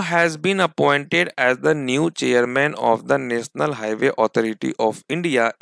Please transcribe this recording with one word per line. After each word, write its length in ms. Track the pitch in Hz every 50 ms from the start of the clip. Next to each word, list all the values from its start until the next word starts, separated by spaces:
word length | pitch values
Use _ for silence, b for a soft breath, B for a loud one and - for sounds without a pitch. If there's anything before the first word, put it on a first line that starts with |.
has 360 | 190 165 170 170 170 170 160
been 300 | 156 156 190 196 190 180 160
appointed 680 | - - 143 143 143 143 143 - - 170 175 - - -
as 220 | 127 123 127 131 -
the 80 | 156 156 151
new 280 | 135 127 127 143 156 170 160 -
chairman 520 | 135 127 123 123 120 123 127 135 143 151 - - 120 117
of 140 | 113 113 - -
the 60 | 139 139 131 123
National 500 | 120 117 113 - - 139 147 151 139 117
Highway 340 | 110 110 110 110 135 139 - -
Authority 540 | 110 107 - 117 113 110 110 - - 131 - -
of 240 | 113 110 110 - - -
India 400 | 147 170 175 170 135 120 117 117 - -